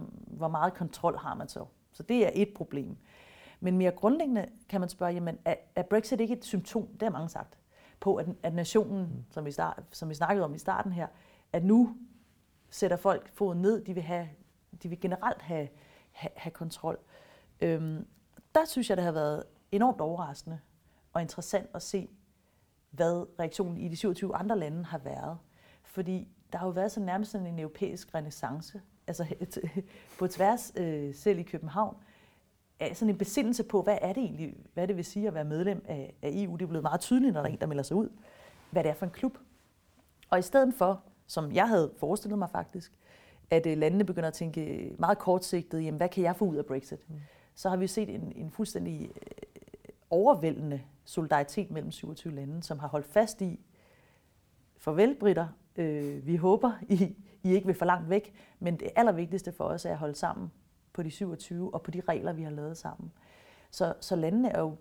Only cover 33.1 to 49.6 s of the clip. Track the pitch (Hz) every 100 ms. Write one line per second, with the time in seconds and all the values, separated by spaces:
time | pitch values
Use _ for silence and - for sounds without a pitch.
33.1 | 196 196 - 226 240 220 202 180 202 175
34.1 | 202 220 147 160 - - - 180 185 165
35.1 | 202 208 160 151 151 190 180 - 151 135
36.1 | - 147 175 196 170 175 160 147 165 -
37.1 | 254 269 156 147 - 160 143 135 180 220
38.1 | - - - - - - 170 151 147 185
39.1 | - 262 - - _ _ _ _ _ _
40.1 | _ - 180 185 269 262 247 185 190 -
41.1 | _ _ - 151 139 220 214 156 - 147
42.1 | 208 208 208 196 175 170 185 - _ _
43.1 | - - - - 165 165 156 156 190 190
44.1 | 170 160 - 165 156 151 - - - 170
45.1 | 202 - 185 185 175 170 160 160 151 175
46.1 | 190 170 170 202 147 147 135 - - -
47.1 | 156 147 - _ - 196 185 190 220 208
48.1 | - - - 160 - 214 - 170 156 -
49.1 | - - - - -